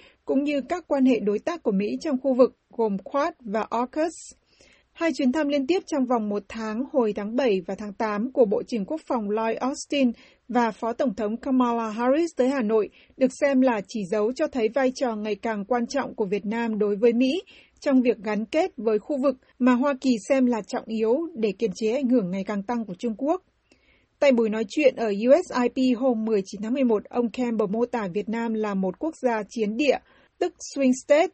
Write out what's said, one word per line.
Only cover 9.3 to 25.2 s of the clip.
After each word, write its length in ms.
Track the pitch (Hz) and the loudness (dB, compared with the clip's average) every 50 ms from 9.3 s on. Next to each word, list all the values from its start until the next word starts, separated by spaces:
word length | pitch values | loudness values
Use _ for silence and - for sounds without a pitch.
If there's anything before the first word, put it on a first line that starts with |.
| 208 220 226 226 - | -2 -2 -2 -2 -4
Austin 540 | - 247 262 294 - - - 302 285 262 240 233 - - - _ _ _ | -4 -4 -6 -6 -6 -6 -4 0 2 2 0 0 -4 -14 -20 _ _ _
và 240 | - 214 247 233 220 | -2 0 0 0 0
Phó 220 | 214 - 240 226 240 | -2 -4 -6 -6 -2
Tổng 220 | - 277 254 190 | -2 -2 -2 -2
thống 220 | - 214 208 226 | -2 -4 -4 -4
Kamala 520 | 233 - 285 262 254 247 240 233 233 226 220 | -6 -2 0 2 2 2 2 0 -2 -4 -6
Harris 420 | 208 226 240 254 277 320 339 330 - | -4 -2 0 2 2 2 0 0 0
tới 140 | - 247 254 | 0 0 2
Hà 120 | 285 269 | 2 0
Nội 280 | 220 208 226 220 202 - - - - _ _ | 0 2 2 0 0 -2 -6 -16 -20 _ _
được 140 | - 262 254 - - | 0 0 0 2 0
xem 200 | 294 277 277 262 | 0 2 4 4
là 200 | 262 262 233 208 190 | 4 4 2 0 -4
chỉ 120 | - - 220 196 165 | -6 -8 -8 -4 -2
dấu 220 | 220 214 208 226 254 | 0 0 0 0 0
cho 140 | - 302 | -2 -2
thấy 220 | 294 - 262 220 226 | -2 0 -2 -2 0
vai 220 | 233 277 262 262 262 | 2 2 0 0 0
trò 200 | - 277 240 220 | -2 -2 -2 -2
ngày 200 | 208 208 214 208 | -4 -4 -4 -6
càng 300 | 202 - 226 220 202 196 | -4 -4 -4 -4 -4 -2
quan 220 | - 247 240 233 | -2 -2 -2 -2
trọng 280 | - - 277 240 - - | -2 -2 -4 -4 -4 -4
của 100 | - 214 | -4 -4
Việt 200 | 185 208 202 180 | -2 -2 -4 -4
Nam 340 | 202 226 233 233 226 220 202 | -4 -4 -2 -2 -2 -2 0
đối 160 | 214 202 208 | 0 0 0
với 180 | 190 240 233 226 | 2 2 2 4
Mỹ 280 | 240 262 262 311 381 - - - - _ _ _ _ | 4 2 0 0 -2 -6 -10 -20 -20 _ _ _ _
trong 220 | - 294 269 262 | -2 2 4 4
việc 160 | 240 247 - | 4 4 0
gắn 280 | - 185 220 214 202 220 | 0 -4 -4 -4 -4 -4
kết 260 | - - 311 370 370 - | -2 0 0 0 0 -4
với 220 | - 208 226 214 214 | -4 0 0 0 0
khu 220 | - - 302 262 | 0 -2 -4 0
vực 140 | 269 277 262 - _ _ _ - | 0 0 0 -2 _ _ _ 2
mà 140 | 247 254 247 | 2 4 4
Hoa 200 | 233 277 285 277 262 | 4 2 0 -2 0
Kỳ 80 | - 262 247 202 - - | 0 0 0 0 0 0
xem 160 | 269 269 254 | 2 2 4
là 160 | 247 240 214 196 | 2 2 -2 -4
trọng 180 | - 254 226 - | -6 -8 -8 -6
yếu 320 | - 226 214 220 220 247 311 339 320 339 | -6 -4 -2 2 2 2 0 0 -6 -4
để 160 | 226 226 208 190 - | -2 -2 -2 0 -2
kiềm 120 | 233 202 175 | -2 -2 -2
chế 160 | - 226 214 | -2 -2 0
ảnh 180 | 233 294 277 226 | 0 0 2 2
hưởng 220 | 254 240 190 175 | 2 2 2 0
ngày 120 | 185 196 190 | -4 -4 -4
càng 200 | - 208 202 196 | -4 -4 -4 -4
tăng 220 | - 240 233 220 | -4 -4 -4 -4
của 100 | 214 175 | -6 -8
Trung 200 | - 240 233 214 | -6 -4 -6 -4
Quốc. 260 | - 269 294 349 370 - _ _ _ _ _ _ _ _ _ _ _ _ _ _ _ | -2 -2 -2 -2 -2 -4 _ _ _ _ _ _ _ _ _ _ _ _ _ _ _
Tại 120 | 294 285 | 4 4
buổi 180 | 254 233 226 208 | 4 4 2 2
nói 140 | 214 220 226 - | 0 -2 -4 -4
chuyện 260 | - 311 302 254 - | -2 2 4 4 4
ở 120 | - 233 | 2 -2
U 240 | 214 202 196 | -2 -2 0